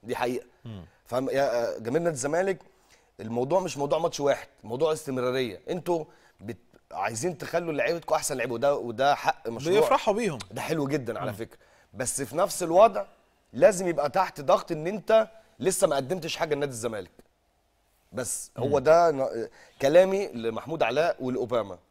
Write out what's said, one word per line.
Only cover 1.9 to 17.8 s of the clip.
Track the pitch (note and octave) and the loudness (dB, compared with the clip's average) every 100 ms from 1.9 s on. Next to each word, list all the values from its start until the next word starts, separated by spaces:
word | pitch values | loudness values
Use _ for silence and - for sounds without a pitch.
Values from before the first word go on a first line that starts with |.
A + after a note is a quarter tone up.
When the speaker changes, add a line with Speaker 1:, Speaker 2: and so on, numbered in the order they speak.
| C#3+ | -2
Speaker 1:
نادي | E3+ | -2
الزمالك | D3+ C#3 D#3+ G3 F#3+ - _ _ _ _ _ | -2 -2 0 0 -2 -8 _ _ _ _ _
الموضوع | A2 A#2 C3 F3+ | -6 -4 0 0
مش | F#3 C#3+ | 0 -4
موضوع | C#3+ D#3+ | -2 0
ماتش | E3+ - | 0 0
واحد، | C#3+ C3 - _ | 0 0 -2 _
موضوع | G#2 A#2+ D#3 | -10 -2 0
استمراريه. | D#3 D3 C3 B2 B2+ B2 F2+ - | 0 -4 -4 -2 -2 -4 -6 -8
انتوا | F3 F3 E3+ D#3 - _ _ | -6 -2 -4 -4 -16 _ _
بت-، | G2 A#2 _ _ _ | -14 -14 _ _ _
عايزين | D#2 G2+ A2+ D#3 D#3 | -6 -4 -2 -6 -6
تخلوا | C#3 E3 E3+ | -4 -4 -4
لعيبتكم | D3 B2 E3+ D#3 | -2 -2 -2 -2
احسن | D#3 - C#3 | -2 -2 -4
لعيبه، | A#2+ | -4
وده، | A#2 C#3 C#3+ | 0 0 0
وده | A#2 A2 C3+ | -4 0 2
حق | C#3 E3 - - | 2 0 -4 -6
مشروع. | A#2 D3 G3 | -6 0 2
Speaker 2:
بيفرحوا | - B3+ - | 4 2 2
بيهم. | G3+ A#3 C3+ - | 0 -2 -4 -10
Speaker 1:
ده | G#2+ | -10
حلو | - D#3+ C#3 | -4 -2 -2
جدًا | C#3+ A#2 G#2+ | -2 -4 -6
على | F#2+ | -8
Speaker 2:
مم. | G#2 | -8
Speaker 1:
فكره، | A2+ - _ _ _ | -12 -14 _ _ _
بس | G2+ B2 - | -8 -6 -6
في | C#3 D3 | -6 -2
نفس | F#3+ - | -2 -2
الوضع | F3 E3+ A3+ G3 G2 _ _ _ _ | 2 8 8 6 -10 _ _ _ _
لازم | A2+ F3+ F#3 F#3 | 4 6 6 -2
يبقى | D#3 C#3+ | -2 0
تحت | F#3 F#3 - | 0 -2 -4
ضغط | C#3+ G3 - | 2 2 2
ان | E3 D#3+ | -6 -6
انت | G#3 - A3 A3 - _ _ | -8 2 2 2 -6 _ _
لسه | E3 F#3 F#3+ | -2 2 2
ما | C#3 | 0
قدمتش | C3 F#3 D#3+ - | -2 -6 -6 -4
حاجه | E3 | -2
لنادي | C#3+ C#3+ | -2 -2
الزمالك. | A#2+ A#2 G#2+ F#2 _ _ _ _ _ _ _ | -4 -6 -6 -12 _ _ _ _ _ _ _